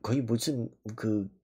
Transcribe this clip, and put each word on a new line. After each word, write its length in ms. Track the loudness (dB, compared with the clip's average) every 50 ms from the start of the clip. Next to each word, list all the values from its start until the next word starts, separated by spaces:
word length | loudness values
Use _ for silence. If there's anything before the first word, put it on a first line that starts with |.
거의 180 | -2 0 2 2
무슨 500 | 2 2 0 0 0 0 -2 -2 -2 -4 -8 -12 -12 -12 -8
그 340 | -2 0 0 2 0 0 -4 -8 _